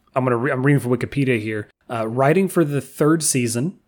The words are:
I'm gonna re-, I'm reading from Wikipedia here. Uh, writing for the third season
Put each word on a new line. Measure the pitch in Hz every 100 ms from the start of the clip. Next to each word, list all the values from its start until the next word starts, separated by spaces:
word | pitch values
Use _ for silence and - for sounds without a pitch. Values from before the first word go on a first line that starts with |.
| _
I'm | 135
gonna | 127 117
re-, | 139
I'm | 131
reading | 135 143
from | 117
Wikipedia | 123 - 139 131 117
here. | 107 107 104 _ -
Uh, | 117 110
writing | 120 135 170 190
for | 180
the | 160 143
third | - - 151 160
season | 147 131 120 110 156 -